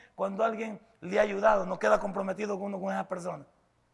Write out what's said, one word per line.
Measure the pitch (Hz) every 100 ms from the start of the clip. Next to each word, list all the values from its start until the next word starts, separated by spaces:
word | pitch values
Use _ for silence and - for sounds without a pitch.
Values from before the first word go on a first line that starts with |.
| -
cuando | - 196 196
alguien | 226 220 220 202 _ _
le | 175 202
ha |
ayudado? | 208 196 220 208
¿No | 185 175
queda | 214 208
comprometido | 202 196 190 190 208 196
uno | 202 196
con | 190
esa | 190 185
persona? | 180 175 156 139 _ _ _ _